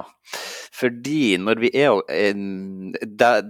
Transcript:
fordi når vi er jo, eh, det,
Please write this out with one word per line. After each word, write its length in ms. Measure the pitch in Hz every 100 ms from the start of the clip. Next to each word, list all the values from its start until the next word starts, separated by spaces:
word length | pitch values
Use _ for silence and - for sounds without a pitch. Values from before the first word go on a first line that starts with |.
| - _ - - - - -
fordi 640 | - 127 120 131 156 123 90
når 240 | 98 113
vi 120 | 117
er 160 | 131 143
jo, 80 | 101 -
eh, 260 | 80 101 101 98 95 95 95 95 -
det, 380 | 117 104 120 110